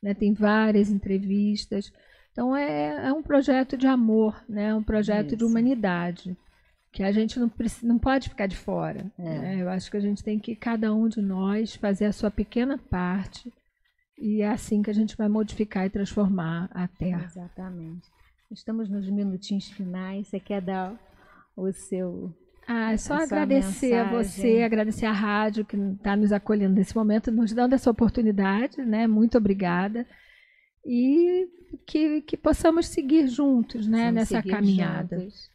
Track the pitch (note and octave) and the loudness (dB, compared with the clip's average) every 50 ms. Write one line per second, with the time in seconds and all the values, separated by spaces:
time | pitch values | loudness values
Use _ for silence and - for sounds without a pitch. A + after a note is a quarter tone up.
0 | - G3+ G3+ - G#3+ G3+ G#3+ G3 G#3 G#3 G#3 A3 A3 A3 G#3+ G#3 G3+ G3+ G#3+ G3+ | -2 -4 -2 0 2 0 2 4 2 2 4 4 4 4 4 4 4 4 2 -2
1 | - G3 F#3+ F#3+ G3 G3 G3 G3+ G3+ G#3 G#3 G3+ - - - G3 G3+ - - _ | 0 0 -2 -2 0 0 0 2 2 2 0 -2 -4 -6 -6 -6 -6 -8 -14 _
2 | _ - - _ - _ _ - A#3+ B3+ C4 C#4 C#4+ D4 D4+ D4 D4 D4+ D4+ D4 | _ -20 -20 _ -20 _ _ -4 -2 -2 0 0 -2 -2 -2 -2 -2 -2 -4 -4
3 | - C4+ C4+ D#4 D4+ - D4 C#4 C4+ C#4+ C4+ C4 C4 B3+ - B3+ C4 C4 C4 B3+ | -2 -2 -2 -2 -2 2 4 4 4 4 2 2 2 0 -2 0 2 4 4 4
4 | A#3 A3 A3 A3 A3 A3 G#3+ - - - G#3+ G#3 G3+ G#3+ G#3+ A3 A3 G#3+ G#3+ G#3+ | 4 4 4 4 4 2 0 -4 -12 -10 -6 -4 -2 0 0 -2 -2 0 0 0
5 | G#3+ G#3 G#3+ G#3 - D3 C4 G#3+ A#3 A#3 A3+ A3+ A3+ B3 C4+ A#3+ G3+ F#3+ F3+ F3 | 2 2 0 0 0 -2 -2 0 0 2 2 2 2 2 2 2 0 0 0 0
6 | F3 F3 F3 F3+ - F3+ F3+ - _ - _ _ _ _ _ _ _ _ _ - | -2 -4 -6 -8 -10 -12 -12 -12 _ -20 _ _ _ _ _ _ _ _ _ -4
7 | G3 G3 G3+ G#3+ A3 A3+ - B3+ A#3+ A#3 - - A#3+ A3+ - - - A#3 A#3 A#3 | -2 0 2 2 0 0 0 0 -2 -2 0 -2 -4 -4 -4 -4 0 2 2 2
8 | - C4+ C4 C4+ B3 - - - G#3 G3 F3+ - - - F#3+ F3 E3 D#3+ D3+ - | 4 2 2 0 0 -4 -6 -4 -4 -4 -4 -6 -6 -6 -4 -4 -4 -4 -6 -8
9 | - F#3+ - - F3 E3 D#3+ D#3 D#3 F3 F#3+ F#3+ F3+ F3+ F#3 F#3+ F#3 - - G#3 | -10 -12 -12 -10 -8 -8 -6 -6 -6 -4 -4 -4 -4 -2 -4 -4 -6 -4 -4 -2
10 | G3+ G3+ G#3 G3+ - - G#3+ G#3+ G#3 - A3+ - - A#3+ A#3 A3+ G#3+ G#3+ G#3+ A3 | -2 -2 -2 -4 -4 -4 -4 -4 -4 -6 -10 -8 -4 -4 -2 -2 0 0 0 2
11 | A3+ A3+ G#3+ - G3+ G3 F#3+ F#3 F#3+ G3 G3+ G#3+ A3+ G#3+ - - - G#3 G3+ F#3+ | 0 0 0 0 -2 -2 -2 -2 -2 0 0 -2 -2 -4 -6 -4 -2 -2 0 0
12 | G#3 G#3 G3 - - G#3 - - G#3+ - - A#3+ A#3+ C4 C#4 C4 - - - F3+ | 0 -2 -2 -2 -4 -4 -2 -2 -6 -4 -2 -2 -2 -2 -2 -6 -6 -6 -4 -2
13 | F3+ F3+ F3+ G3 F#3+ - - - - B3 - _ _ _ _ _ _ _ _ _ | -2 -2 -2 -2 -4 -6 -12 -16 -18 -18 -20 _ _ _ _ _ _ _ _ _
14 | _ _ _ - - G#3+ G#3+ G#3+ G#3 G#3 A3 A3 - - A3 G#3 G#3 G#3+ G#3+ G#3 | _ _ _ -6 -4 -2 0 0 0 0 -2 -4 -4 -2 0 0 0 0 0 0
15 | A3 G#3+ - - A3 G#3 G#3 A3 G#3+ G#3 - - A3 G#3 - G3 F#3 G3 - A3 | 0 0 -2 -2 -2 0 2 0 0 -2 -2 -4 -4 -2 -2 -2 -2 -2 -2 -4
16 | G3+ F#3+ - - G#3 F#3+ G3 F#3 E3+ D#3+ E3 E3+ F3 F#3+ - F#3 F3+ F3 _ _ | -6 -4 0 0 2 2 2 0 -2 -2 -4 -4 -6 -6 -6 -6 -6 -6 _ _
17 | D#3 F#3 F3+ F3 E3 F3 - F#3 F3 F3 - - F#3 F#3 F#3 F3 E3 D#3+ E3 F3 | -4 -4 -4 -4 -6 -10 -14 -16 -18 -16 -14 -14 -14 -12 -12 -12 -12 -12 -14 -16
18 | - _ _ _ _ _ _ _ _ _ A3 - - - A3 A3+ A3+ G3 G3 G3+ | -16 _ _ _ _ _ _ _ _ _ -20 -16 -10 -6 -6 -6 -4 -4 -4 -6
19 | G3 F#3+ G3+ G3+ G3+ G3 F#3 F#3 G3+ - G3+ G3 - - - - G3 F3+ F3 F#3 | -4 -2 -2 -2 -2 -2 -4 -6 -6 -4 -4 -4 -4 -6 -10 -10 -8 -6 -6 -8
20 | F#3 F#3 G3 G3 G#3 - - F#3+ F#3+ - G3+ G3+ F#3 F3+ F#3+ F#3+ F#3 F#3 G#3 A3+ | -8 -8 -8 -8 -8 -8 -8 -10 -6 -6 -6 -6 -4 -4 -4 -4 -4 -6 -8 -14
21 | - _ _ _ - - - - _ _ _ - F#3 F#3+ F#3+ - - - - F#3 | -18 _ _ _ -20 -20 -20 -20 _ _ _ -6 -6 -6 -6 -6 -10 -8 -6 -4
22 | F#3 F3+ F3 F3+ - F#3 E3 _ _ _ _ _ - - A#3+ A#3 A3 A3+ A3 G#3+ | -4 -6 -6 -8 -10 -12 -12 _ _ _ _ _ -8 -6 -4 -2 0 0 -2 -2
23 | - - C#4 D4 D#4+ C#4+ - D4+ D4+ - C4+ C4+ C4 F#3+ G3 - - B3+ A#3+ A#3 | -2 -2 -2 -2 -2 0 0 0 2 4 4 2 2 2 -2 -2 0 2 2 2
24 | A#3 A3 A#3 A#3 A#3 G3 - G3 F#3+ A#3+ A3+ A#3 A#3 A3+ A3+ G#3+ G#3+ G#3+ G#3+ - | 2 2 0 0 -2 -2 -4 -2 2 4 4 6 4 4 2 0 0 0 -2 -2
25 | - A3 G#3+ G3 G#3+ G#3 G#3 G#3 G#3+ G#3+ G#3 G#3+ G#3+ - - G3+ G3 G3 F#3+ G3 | -2 -2 0 0 0 0 0 0 0 0 -2 -2 -6 -4 -4 -4 -2 -2 -4 -4
26 | - G3+ G3+ G#3 G#3+ G#3 G#3 G3+ - - G#3+ G#3 G3+ F#3+ F#3+ G3+ F#3+ - - A3+ | -2 0 2 4 4 4 2 2 2 0 2 2 4 4 4 4 4 2 0 0
27 | A3 G#3 G#3 A3+ - - A3+ A3 A#3 G#3+ A3 A#3 B3 B3 C4 C4 - C4 A#3 - | 2 4 2 2 2 2 2 2 2 2 2 2 2 4 4 4 4 2 4 4
28 | A#3 G#3+ - - A#3 G#3+ G#3 G3 G3 F#3+ G3 G3+ A#3+ D4 - - C4+ A#3+ G#3+ G#3+ | 2 2 2 2 2 2 4 2 2 2 2 0 -2 -2 -4 -4 -2 -2 0 2
29 | A#3 A3+ G#3+ G#3+ A3 A#3 - B3 G#3+ G3+ G3 G3 G3 F3 F3 F3 F#3 G3+ G#3+ A#3 | 2 2 4 4 4 4 4 4 4 4 0 2 0 0 0 0 0 -2 -4 -6
30 | B3 - - - - - - - _ _ _ _ _ _ _ _ _ - B3 A#3+ | -8 -10 -14 -20 -20 -20 -20 -20 _ _ _ _ _ _ _ _ _ -4 0 2
31 | B3 C4 C#4 E4 E4+ F4 F4+ F4+ F#4 F4+ F4 F4 - _ E4+ C4+ _ - - D4+ | 2 4 4 4 4 4 2 0 -2 -2 -6 -20 -20 _ -18 -18 _ -6 -2 0
32 | D#4 D#4 D4+ D4+ C#4+ - - - _ D4 - - - E4+ D#4+ E4 E4 - - - | 0 2 0 -2 -4 -4 -10 -2 _ 0 0 4 4 4 4 4 0 0 -2 -4
33 | D4 C4 D4 D#4+ D4+ C4 A#3+ - D4 C#4 C4+ A#3+ A3+ - - A#3+ G#3+ G#3+ A3 A3+ | 0 4 4 4 4 4 2 0 2 4 4 4 2 0 -4 -4 -2 0 2 2
34 | A#3 A#3 A#3 A3+ A3 G#3 G3+ A3 - F#3+ F#3+ G#3 G#3 G3 G3 F#3 F3 E3 D#3+ D#3+ | 2 2 2 2 0 0 0 -2 -2 -2 0 2 4 4 4 4 2 0 -2 -4
35 | E3 F3+ - F3 F#3 G3+ - - - - _ | -6 -6 -6 -6 -8 -8 -12 -20 -20 -20 _